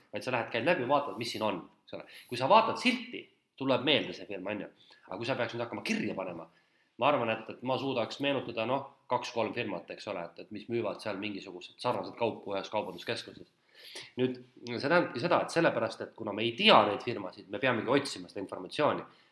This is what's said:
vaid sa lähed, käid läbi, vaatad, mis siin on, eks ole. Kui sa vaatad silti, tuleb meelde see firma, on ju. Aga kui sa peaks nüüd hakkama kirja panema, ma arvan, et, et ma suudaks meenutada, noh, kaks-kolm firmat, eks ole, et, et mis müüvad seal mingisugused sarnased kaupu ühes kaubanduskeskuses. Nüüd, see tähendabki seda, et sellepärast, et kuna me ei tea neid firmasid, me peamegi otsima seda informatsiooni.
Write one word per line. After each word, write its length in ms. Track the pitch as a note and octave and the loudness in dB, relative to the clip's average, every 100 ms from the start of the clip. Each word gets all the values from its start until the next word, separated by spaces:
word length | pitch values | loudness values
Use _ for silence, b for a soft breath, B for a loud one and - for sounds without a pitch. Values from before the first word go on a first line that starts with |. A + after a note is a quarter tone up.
| B | B
vaid 100 | G#2+ | -8
sa 80 | B2+ | -2
lähed, 180 | B2+ A2+ | -2 0
käid 120 | A2+ C3+ | 0 2
läbi, 220 | F3+ A#2+ | 2 2
vaatad, 300 | C#3+ - - | 2 2 -4
mis 140 | - | -6
siin 100 | G#2+ | -2
on, 160 | G#2+ F2+ - _ | -2 -2 -8 _
eks 140 | _ F#2 | _ -14
ole. 80 | - B B | -14 B B
Kui 80 | B2 | -2
sa 100 | C3 | 8
vaatad 280 | G#3+ - - | 8 8 2
silti, 460 | B3 B3 - F2+ - _ _ - | 2 0 -4 -12 -14 _ _ -6
tuleb 260 | C3+ A#2+ | 2 2
meelde 300 | C3+ C3 F2+ | 4 4 2
see 120 | F2+ F#2 | -6 -10
firma, 220 | G2 F#2 G#2+ | -8 -6 -6
on 60 | |
ju. 100 | D#2+ - B B - | -6 -14 B B -12
Aga 80 | F#2+ | -6
kui 80 | A#2+ | -2
sa 100 | C3 | 0
peaks 200 | A2+ A#2+ | -2 -2
nüüd 100 | A#2 | -6
hakkama 160 | G#2+ | -4
kirja 300 | - G#2+ G#2+ F2 | -4 -2 -2 -4
panema, 300 | F#2 E2 D#2+ b b b b - | -6 -8 -12 b b b b 0
ma 80 | B2+ | 2
arvan, 200 | C#3+ A2+ | 2 2
et, 160 | A2 - | -2 -6
et 120 | - | -8
ma 140 | B2 B2+ | -2 0
suudaks 380 | C#3 A#2+ G#2+ - | 0 0 -2 -2
meenutada, 440 | C#3+ C3 A#2+ A2+ A2+ | 0 0 -2 -4 0
noh, 140 | C3+ - - _ | -2 -4 -14 _
kaks-kolm 440 | B2 - A#2 G#2+ G#2 | -2 -2 -2 -2 -2
firmat, 340 | G#2+ F2 - | -4 -6 -8
eks 180 | F#2 - | -10 -8
ole, 100 | F#2 E2+ | -6 -8
et, 140 | - | -12
et 80 | F#2+ | -14
mis 160 | G#2 G#2+ | -12 -4
müüvad 300 | A#2 G#2 F2+ | -2 -2 -4
seal 160 | A2 G2 | -6 -4
mingisugused 640 | G#2 F#2+ F#2+ F2+ - - | -6 -8 -10 -14 -16 -6
sarnased 320 | B2 G#2+ F#2 - | -2 0 -2 -2
kaupu 340 | A#2 - G#2 | -2 -2 -4
ühes 160 | G2 F2+ | -4 -2
kaubanduskeskuses. 800 | G#2+ F#2+ F2 - A2 - - - _ B B B B B - | -2 -2 -6 -4 -4 -6 -14 -20 _ B B B B B -2
Nüüd, 160 | B2+ B2+ - - A#2 | -2 -2 -12 -16 -8
see 160 | A#2 | -4
tähendabki 380 | C3+ E3+ - B2 | 4 4 4 -2
seda, 160 | E3 C#3+ | 2 2
et 140 | - E3+ | 4 4
sellepärast, 460 | D#3 A#2+ A2 - | 4 4 0 -4
et 100 | G2+ - | -10 -8
kuna 180 | G#2 G2+ | -6 -2
me 80 | |
ei 80 | A#2 A#2+ | -2 4
tea 180 | G#3 C#3+ G#2 | 8 10 8
neid 160 | G2+ | 4
firmasid, 460 | B2 A2+ F#2 G#2 F#2 | -2 -4 -6 -12 -8
me 80 | G#2 | 0
peamegi 260 | C3 A#2 G2+ | 2 2 4
otsima 380 | C#3+ C#3+ G2 F2 | 2 2 -6 -10
seda 140 | G2+ | -10
informatsiooni. 600 | F#2+ F#2 F2+ - C#3+ F2 - B B | -8 -8 -8 2 2 2 -4 B B